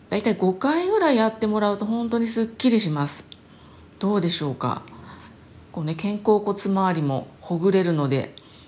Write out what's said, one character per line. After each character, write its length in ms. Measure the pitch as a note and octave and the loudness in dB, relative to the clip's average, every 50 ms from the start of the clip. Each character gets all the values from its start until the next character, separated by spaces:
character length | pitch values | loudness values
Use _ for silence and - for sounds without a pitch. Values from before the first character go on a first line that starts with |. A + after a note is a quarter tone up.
| - - | -8 -4
だ 60 | - | -4
い 80 | G#3 - | 0 0
た 60 | A#3 | 0
い 60 | G3+ | 0
五 180 | - F#3+ F#3 F#3 | 2 2 0 0
回 340 | F#3 - C4+ D#4 E4+ F4+ | 0 0 0 2 2 2
ぐ 100 | F#4+ G#4+ A4 | 2 2 4
ら 120 | F#4 D#4 | 4 4
い 60 | C4+ | 4
や 100 | A3+ A3 | 4 2
っ 100 | A3 A3 | 2 0
て 100 | A3 A3+ | -2 -2
も 120 | G#3+ G#3 G#3+ | 0 0 2
ら 140 | G#3 G#3 G3+ | 2 0 0
う 40 | |
と 80 | G3+ G#3 | 0 -2
本 240 | G#3 A3+ A#3 A#3 A3+ | -2 -2 -2 -2 0
当 100 | A3+ A#3 | 0 0
に 80 | A#3 | 0
す 160 | A3+ A3+ A#3 A3+ | 0 -2 -2 -2
っ 20 | |
き 220 | A3+ - - - B3+ | -2 -2 0 2 4
り 100 | A#3 G#3+ | 4 4
し 100 | - E3 | 2 0
ま 180 | D3+ D3 C#3+ | 0 0 -2
す。 160 | C#3+ - - - - - - - - - - - - - - - - - - | -4 -4 -10 -18 -20 -20 -20 -20 -20 -20 -20 -20 -20 -20 -20 -20 -20 -8 -4
ど 160 | - G3 G#3 | -2 0 2
う 60 | G3+ | 2
で 80 | E3+ E3+ | 2 0
し 120 | F3 - D3+ | -2 -2 -2
ょ 80 | C#3+ | -4
う 40 | B2+ | -4
か？ 280 | - - B2 - - - - - - - - - - - - - - - - - - - - | -2 -2 -4 -4 -4 -8 -14 -18 -20 -20 -20 -20 -20 -20 -20 -20 -20 -20 -20 -20 -20 -20 -14
こ 100 | - F3+ | -10 -6
う 20 | D#3 | -4
ね、 120 | D#3 D#3+ | -4 -4
肩 240 | D#3+ - G3+ G#3 G3+ | -4 -4 -4 -4 0
甲 200 | G#3 A3+ G#3+ G#3 | 2 2 2 4
骨 180 | G#3 G3+ G3+ G3+ | 2 -2 -4 -4
周 320 | - G3 G3 F#3+ F#3+ F#3 F3 | -2 0 0 2 2 2 2
り 80 | E3 | 0
も 260 | D3 C#3 C3+ C3 - - - - | 0 0 -2 -2 -4 -8 -14 -16
ほ 160 | - - F3 | -8 -6 -2
ぐ 140 | E3 E3+ G3 | 0 2 4
れ 120 | F#3 F#3+ F3+ | 4 4 4
る 100 | F3 E3 | 2 2
の 140 | D3+ C#3+ | 0 0
で、 280 | C3+ C#3 C3+ - - - - - - - - - | 0 0 -2 -2 -4 -10 -18 -20 -20 -20 -20 -20